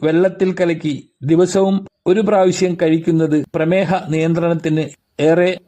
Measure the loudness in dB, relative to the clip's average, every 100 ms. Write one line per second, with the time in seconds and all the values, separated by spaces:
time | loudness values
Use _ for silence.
0 | -2 2 0 0 -2 0 -2 -2 -4 -8
1 | -12 _ 0 2 2 2 0 0 -4 _
2 | 0 0 2 2 2 2 -2 0 0 0
3 | 0 0 2 0 -2 -2 0 0 0 -2
4 | -2 -2 0 0 -2 -2 -2 -2 -4 -10
5 | _ -2 2 2 2 -2